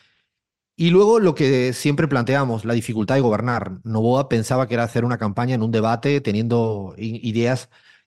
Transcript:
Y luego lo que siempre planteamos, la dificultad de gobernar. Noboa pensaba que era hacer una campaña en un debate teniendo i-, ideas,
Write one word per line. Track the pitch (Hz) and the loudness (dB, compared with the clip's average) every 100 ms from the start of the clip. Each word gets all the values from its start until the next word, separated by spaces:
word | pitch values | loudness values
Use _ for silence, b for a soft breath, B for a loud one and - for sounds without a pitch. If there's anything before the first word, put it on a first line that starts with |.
| b b b _ _ _ _ - | b b b _ _ _ _ -2
Y | 165 | 2
luego | 175 208 233 | 6 6 6
lo | 185 139 | 4 2
que | 139 131 127 | 2 2 0
siempre | 120 147 143 160 | 0 -2 0 0
planteamos, | 135 120 135 135 113 110 | 0 0 0 0 -2 -2
la | |
dificultad | 117 113 110 104 135 | -2 -2 -4 0 2
de | |
gobernar. | 123 104 123 117 95 92 | 2 0 0 -4 -6 -10
Noboa | 113 110 113 127 135 | -6 -2 0 0 0
pensaba | 117 110 131 123 | -2 0 -2 0
que | |
era | 120 | -2
hacer | 117 120 120 | -2 0 -2
una | 123 | -2
campaña | 107 98 123 127 | -2 -2 -2 0
en | |
un | 110 | 0
debate | 113 107 113 139 143 | 0 0 0 0 -2
teniendo | 113 101 113 117 113 104 92 - | 0 -2 0 0 0 -4 -10 -10
i-, | 110 113 120 | -10 -8 -4
ideas, | 110 117 127 - b b b | 0 0 -2 -6 b b b